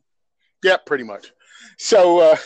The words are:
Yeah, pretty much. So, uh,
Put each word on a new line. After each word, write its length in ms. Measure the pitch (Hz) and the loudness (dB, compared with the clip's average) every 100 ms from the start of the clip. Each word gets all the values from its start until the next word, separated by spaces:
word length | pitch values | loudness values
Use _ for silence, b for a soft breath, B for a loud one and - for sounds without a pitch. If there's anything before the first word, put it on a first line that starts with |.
| _ _ _ _ _ _ | _ _ _ _ _ _
Yeah, 140 | 185 180 | -4 -4
pretty 260 | - 143 | -4 -10
much. 300 | 113 101 - _ B B B B | -10 -18 -20 _ B B B B
So, 420 | - 214 180 175 | -2 2 2 2
uh, 180 | 160 156 | 2 0